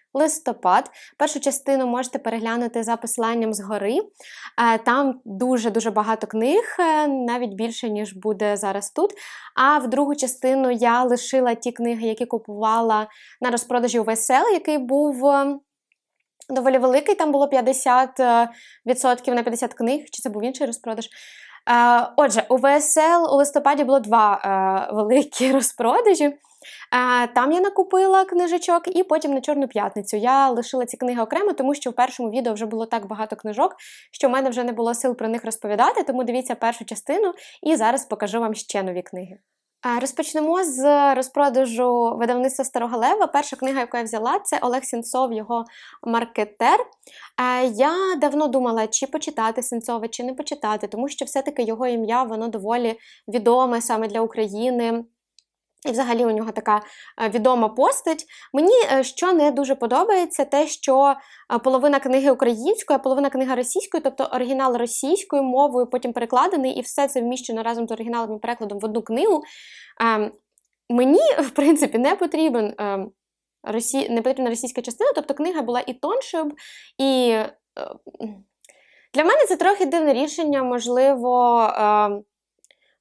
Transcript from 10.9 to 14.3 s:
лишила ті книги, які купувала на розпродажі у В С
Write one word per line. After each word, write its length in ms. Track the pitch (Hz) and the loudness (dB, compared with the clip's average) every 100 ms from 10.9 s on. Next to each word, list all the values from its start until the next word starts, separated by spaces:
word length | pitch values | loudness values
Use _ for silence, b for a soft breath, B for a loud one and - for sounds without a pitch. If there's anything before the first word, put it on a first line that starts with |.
| 240 | 4
лишила 520 | 254 240 - 269 247 233 | 2 0 0 0 0 -2
ті 160 | 240 | -6
книги, 360 | 240 233 233 226 | -4 -4 -2 -4
які 180 | 220 240 | -4 -4
купувала 840 | 226 220 208 220 226 226 214 214 B B B | -6 -8 -4 0 2 2 0 -2 B B B
на 100 | 247 | -4
розпродажі 480 | 233 233 247 233 233 | -2 -2 -2 0 0
у 40 | |
В 60 | 220 | -2
С 240 | 220 - | -2 2